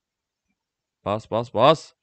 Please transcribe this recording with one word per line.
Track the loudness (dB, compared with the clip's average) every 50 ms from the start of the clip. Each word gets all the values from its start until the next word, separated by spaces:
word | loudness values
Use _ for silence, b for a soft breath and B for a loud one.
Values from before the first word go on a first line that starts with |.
| _ _ _ _ _ _ _ _ _ _ _ _ _ _ _ _ _ _ _ _ -10
Bas, | -8 -8 -8 -8 -8
bas, | -8 -8 -8 -6 -2
bas. | 2 2 2 2 2 -2 -20 _ _